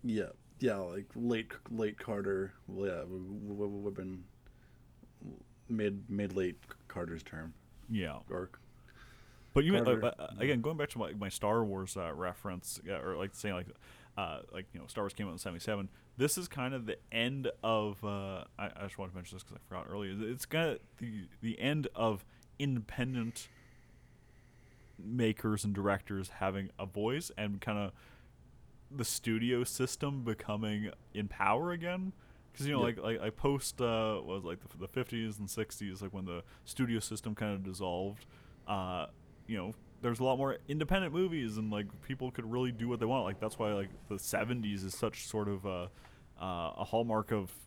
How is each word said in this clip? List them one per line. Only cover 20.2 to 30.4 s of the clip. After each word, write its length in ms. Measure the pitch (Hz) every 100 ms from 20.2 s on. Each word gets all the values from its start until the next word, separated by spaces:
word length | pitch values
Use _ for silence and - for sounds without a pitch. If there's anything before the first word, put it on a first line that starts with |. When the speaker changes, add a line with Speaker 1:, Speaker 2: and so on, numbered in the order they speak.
| 110 131 -
Speaker 2:
kinda 320 | 156 165 120 - -
the, 320 | 117 107 87 -
the 180 | 113 110
end 280 | 123 151 139
of 300 | - 113 101 - - - -
independent 880 | 143 127 104 - 127 127 117 - - - - - - - - - - - - - - - - -
makers 680 | 92 123 113 110 110 107
and 100 | 107
directors 560 | 101 101 98 - 98 92
having 400 | - 95 95 98 -
a 80 | 98
voice 440 | 101 110 139 175 -
and 240 | 104 101
kinda 320 | - 104 101 - - - - - - - - - -
the 140 | 139
studio 600 | 117 - - 113 117 123
system 580 | 123 - 127 - 143 139
becoming 680 | 117 107